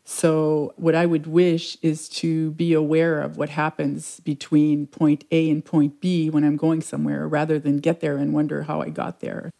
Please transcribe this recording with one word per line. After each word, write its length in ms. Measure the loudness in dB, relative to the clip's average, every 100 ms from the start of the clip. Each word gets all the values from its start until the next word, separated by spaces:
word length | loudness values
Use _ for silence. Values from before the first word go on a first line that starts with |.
So 680 | -14 -2 2 2 2 0 -2 -2
what 180 | 2
I 140 | 4 2
would 180 | 0 0
wish 520 | 2 4 2 -4 -4
is 260 | -2 -2 -6
to 420 | -6 -2 0 -2
be 220 | -2 2
aware 480 | 2 2 2 2 0
of 160 | -4 -6
what 120 | -6
happens 720 | -4 -4 -2 -4 -4 -10 -10
between 640 | -6 -6 0 4 4 2 -2
point 380 | 0 2 2 0
A 180 | 0 2
and 160 | 0 0
point 340 | 2 2 0
B 300 | -2 0 0
when 140 | 2
I'm 140 | 2 2
going 240 | 0 0
somewhere, 460 | -2 -4 -4 -4 -2
rather 300 | -2 0 0
than 220 | 0 0
get 220 | 0 -2
there 160 | -2 -2
and 160 | 0
wonder 300 | 0 0 -2
how 180 | -4 -4
I 80 | -6
got 320 | -6 -8 -8
there. 300 | -10 -10 -12